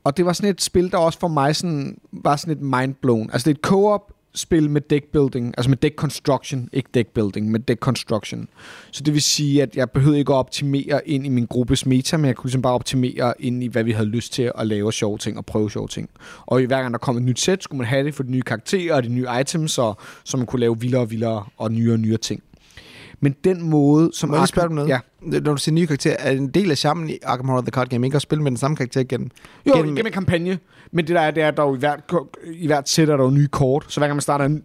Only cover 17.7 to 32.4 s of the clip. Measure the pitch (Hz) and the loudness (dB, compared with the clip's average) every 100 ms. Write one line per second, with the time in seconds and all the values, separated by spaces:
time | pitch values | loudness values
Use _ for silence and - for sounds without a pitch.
17.7 | 139 113 135 143 143 127 127 - 110 - | -6 -2 -2 -2 -4 -4 -4 -4 -6 -2
18.7 | 196 170 151 117 120 123 120 135 170 156 | -2 0 0 0 -2 -2 -2 -2 -2 -2
19.7 | - 117 104 - - - 131 120 127 117 | 0 -2 -2 -12 -20 -6 -4 -2 0 0
20.7 | 113 123 127 120 113 113 110 101 - 113 | 0 0 0 -2 -2 -2 -4 -8 -8 -4
21.7 | 113 117 113 110 113 - 104 - - _ | 0 2 2 2 0 -2 -8 -10 -20 _
22.7 | - - - - - 139 139 185 185 165 | -20 -20 -20 -20 -2 -2 2 0 0 2
23.7 | 151 143 151 165 - 160 147 135 - 170 | 4 6 6 4 0 0 2 2 2 0
24.7 | 156 147 127 - _ 165 147 143 143 - | 0 0 -2 -4 _ -4 -2 0 0 2
25.7 | 156 170 143 160 - 139 135 139 165 196 | 2 2 0 0 0 0 0 0 0 2
26.7 | 139 151 165 156 - 139 127 127 127 123 | 2 0 -2 -4 -8 -6 -4 0 -2 0
27.7 | - 123 123 127 143 - 156 147 120 135 | -2 -2 0 0 0 0 -2 0 0 -2
28.7 | 156 127 135 127 123 131 - - - - | -2 -2 -2 -2 -4 -6 -12 -20 -4 4
29.7 | 269 151 139 220 180 185 175 175 185 - | 4 4 -2 -2 -2 0 0 0 -4 -8
30.7 | - - 165 160 175 156 156 151 147 147 | -20 -4 -2 0 2 2 2 2 2 0
31.7 | 135 147 147 - 175 - - | 2 0 -2 -2 -4 -4 -10